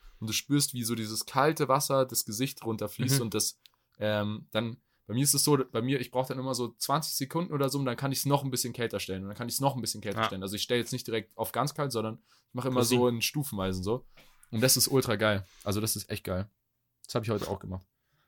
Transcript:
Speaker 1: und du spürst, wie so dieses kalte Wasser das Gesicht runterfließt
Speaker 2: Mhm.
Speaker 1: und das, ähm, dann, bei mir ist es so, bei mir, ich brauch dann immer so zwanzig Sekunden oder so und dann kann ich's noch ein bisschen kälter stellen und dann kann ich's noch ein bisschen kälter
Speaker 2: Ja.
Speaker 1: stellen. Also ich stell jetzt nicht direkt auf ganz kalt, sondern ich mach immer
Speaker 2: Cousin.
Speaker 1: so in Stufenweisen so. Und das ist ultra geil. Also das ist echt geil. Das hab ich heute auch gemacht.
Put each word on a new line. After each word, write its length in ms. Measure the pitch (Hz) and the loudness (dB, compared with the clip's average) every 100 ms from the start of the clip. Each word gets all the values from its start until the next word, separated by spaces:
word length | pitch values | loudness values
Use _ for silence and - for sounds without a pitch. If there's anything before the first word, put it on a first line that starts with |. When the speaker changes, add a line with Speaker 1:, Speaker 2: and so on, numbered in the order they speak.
| - - | -20 -10
Speaker 1:
und 80 | 110 | -4
du 40 | |
spürst, 400 | 110 - 143 139 | -4 2 2 2
wie 120 | 123 | -2
so 100 | 113 | -4
dieses 320 | 117 107 110 - | -2 -2 -4 -2
kalte 400 | 131 147 156 135 | 2 2 4 2
Wasser 380 | 135 - 135 127 | 2 4 2 2
das 180 | 117 | 0
Gesicht 400 | - 107 135 - | -4 -2 -4 -4
runterfließt 520 | 113 107 107 - 131 135 | -6 -4 -4 -2 2 2
Speaker 2:
Mhm. 60 | |
Speaker 1:
und 120 | 113 | 2
das, 240 | 107 - - - _ _ - | 0 -2 -4 -20 _ _ -6
ähm, 480 | 107 104 104 107 - | -2 0 -2 -4 -4
dann, 240 | 110 117 117 _ _ - | -2 -2 -6 _ _ -4
bei 60 | |
mir 100 | 113 | 0
ist 100 | 139 | 2
es 80 | 143 | 4
so, 140 | - 143 127 | 4 4 2
bei 80 | 113 | -2
mir, 180 | 123 139 | 0 0
ich 100 | 123 | 0
brauch 140 | 127 131 | -2 -2
dann 100 | 127 | -4
immer 160 | 131 | -4
so 200 | 120 117 | -2 -4
zwanzig 400 | - - 147 151 | -4 -2 0 0
Sekunden 380 | - 139 165 180 | -4 -2 -2 -2
oder 160 | 147 135 | 0 0
so 80 | 139 | 0
und 60 | 135 | -2
dann 100 | 117 | -2
kann 160 | 139 | -2
ich's 120 | 131 139 | -2 2
noch 180 | 143 | 2
ein 60 | 135 | 0
bisschen 200 | 127 120 | -2 -4
kälter 260 | 117 117 101 | -2 -2 -2
stellen 220 | - 95 | -4 -6
und 60 | 98 | -6
dann 60 | 107 | -8
kann 100 | 120 | -6
ich's 100 | - | 0
noch 160 | 135 | 0
ein 60 | 127 | 0
bisschen 200 | 110 104 | -4 -6
kälter 180 | 104 104 | -6 -2
Speaker 2:
Ja. 60 | 110 | -2
Speaker 1:
stellen. 160 | 95 | -2
Also 120 | 98 | -4
ich 80 | 104 | -4
stell 160 | - 120 | 0 0
jetzt 140 | 113 | 0
nicht 140 | 127 - | -4 -2
direkt 280 | 113 - - | -4 -4 -6
auf 140 | 113 | -4
ganz 240 | 117 143 | 0 -2
kalt, 160 | - 139 | -2 -2
sondern 280 | 117 110 113 | -2 -2 -6
ich 340 | _ _ _ | _ _ _
mach 140 | 123 127 | -4 0
immer 140 | 127 | 4
Speaker 2:
Cousin. 160 | 120 123 | 4 6
Speaker 1:
so 100 | 123 | 6
in 120 | 117 | 4
Stufenweisen 600 | - 151 143 101 95 92 | 0 -2 -4 0 0 0
so. 240 | 92 127 - - - _ - | 0 -2 -4 -20 -20 _ -6
Und 100 | 110 | 2
das 160 | 131 131 | 4 4
ist 100 | - | 4
ultra 300 | 135 127 104 | 4 2 2
geil. 280 | 107 101 95 - | 4 2 -2 -10
Also 160 | 104 101 | -2 -2
das 160 | 110 107 | 0 -4
ist 120 | - | -4
echt 140 | 107 | -8
geil. 260 | - 90 107 _ _ _ _ _ - | -4 -4 -4 _ _ _ _ _ -4
Das 80 | |
hab 80 | 120 | -4
ich 80 | 110 | 0
heute 180 | 104 - | -2 -2
auch 100 | 101 | -6
gemacht. 280 | 101 92 - _ _ _ | -6 -10 -10 _ _ _